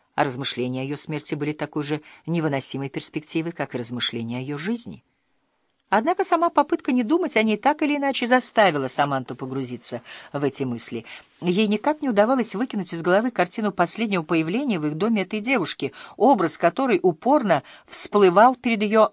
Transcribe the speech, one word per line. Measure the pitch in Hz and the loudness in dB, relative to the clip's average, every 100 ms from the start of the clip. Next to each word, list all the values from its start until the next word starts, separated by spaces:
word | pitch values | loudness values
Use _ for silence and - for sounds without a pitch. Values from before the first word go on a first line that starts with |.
| _ | _
А | - 143 | -2 -2
размышления | 120 135 - 127 127 | -2 -6 -4 -4 -4
о | |
ее | 135 143 | -6 -8
смерти | - 147 - 151 | -8 -8 -6 -6
были | 147 | -6
такой | 151 147 156 | -6 -6 -6
же | 143 151 - - - | -4 -6 -8 -16 -6
невыносимой | 170 156 139 - 135 139 | -2 0 -2 -4 -6 -6
перспективой, | 156 - 151 - 165 165 | -8 -8 -8 -6 -4 -4
как | 165 139 123 | -6 -8 -6
и | |
размышления | 117 120 - 120 113 123 | -6 -4 -4 -6 -8 -8
о | |
ее | 131 147 | -8 -8
жизни. | 175 233 - 123 _ _ _ _ _ _ _ _ - | -6 -6 -8 -16 _ _ _ _ _ _ _ _ -2
Однако | 202 262 370 370 | 0 2 0 0
сама | 330 339 | 2 2
попытка | 302 294 339 - | 2 2 0 0
не | 247 | 0
думать | 220 339 320 220 | 2 0 2 2
о | |
ней | 220 208 | 2 2
так | 277 302 | 0 2
или | 294 294 | 0 0
иначе | 277 269 330 | -2 -2 2
заставила | 247 - - 196 147 131 | 2 2 4 4 4 -2
Саманту | - 143 135 127 127 | 0 0 -2 -6 -10
погрузиться | 131 131 123 123 - 120 - - - | -8 -6 -6 -6 -6 -8 -10 -20 -10
в | 143 | -2
эти | 143 - | -2 -2
мысли. | 131 117 - 117 - - - - | -4 -4 -6 -8 -10 -18 -20 -6
Ей | 185 185 214 | 0 2 2
никак | 214 285 302 | 0 0 -2
не | 269 | 0
удавалось | 202 214 262 220 190 | 2 2 2 -2 -4
выкинуть | 262 208 175 | -4 -6 -6
из | 170 | -4
головы | 165 190 240 | 2 2 2
картину | - 175 - 208 | -2 -2 -2 -4
последнего | 185 175 - 220 190 | 0 -2 -2 -2 -2
появления | 156 170 160 220 285 180 | 0 0 0 -2 -2 -2
в | 151 | -2
их | 156 | -2
доме | 214 214 | 0 0
этой | 180 214 | -2 -4
девушки, | 220 262 151 - 139 - - - | -2 -2 -2 -6 -8 -10 -12 2
образ | 262 240 170 - | 4 4 2 2
которой | 170 208 262 185 | 0 2 0 2
упорно | 185 160 - 294 214 147 - - - | 2 0 2 4 4 0 0 -20 -6
всплывал | - - 208 190 175 247 247 | -4 2 4 6 8 6 4
перед | 240 196 | 0 0
ее | 208 220 214 | 2 4 4